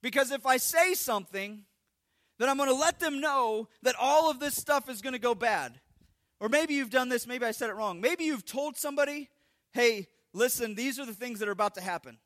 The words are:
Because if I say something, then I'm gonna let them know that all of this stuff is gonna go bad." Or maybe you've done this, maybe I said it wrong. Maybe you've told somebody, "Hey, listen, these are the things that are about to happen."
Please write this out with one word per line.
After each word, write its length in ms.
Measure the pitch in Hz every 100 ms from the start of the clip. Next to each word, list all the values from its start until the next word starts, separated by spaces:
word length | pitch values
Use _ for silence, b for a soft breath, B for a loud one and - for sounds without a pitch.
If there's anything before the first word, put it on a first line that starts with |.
Because 300 | 247 277 262
if 140 | 269 262
I 120 | 262
say 360 | - 330 359
something, 720 | 370 - 214 180 196 202 214 202 _ _ _ _ _ _ _
then 120 | 247
I'm 80 | 277
gonna 160 | 277
let 260 | 262 320 349
them 200 | 330 277
know 480 | 302 277 233 214 220 b
that 120 | 247 240
all 300 | 254 302 320
of 100 | 262
this 160 | 285 -
stuff 340 | - 285 262
is 120 | 233
gonna 180 | 240 254
go 160 | 240 220
bad." 440 | 233 196 131 123 _ _ _ _ _ _
Or 100 | 214
maybe 240 | 285 320
you've 160 | 285 247
done 200 | 254 254
this, 180 | 240 233
maybe 180 | 247 233
I 60 |
said 180 | 220 226
it 40 |
wrong. 260 | 202 214 170
Maybe 260 | 226 349 320
you've 200 | 269 -
told 320 | 269 294 262
somebody, 520 | 294 285 285 294 285 _ _ _ _
"Hey, 360 | - 240 214 190 _ _
listen, 420 | 185 247 - 233 208
these 240 | 254 262
are 60 | 262
the 80 |
things 260 | 202 247 220
that 80 | 208
are 40 |
about 240 | 196 208 196
to 60 |
happen." 380 | 185 175 131 113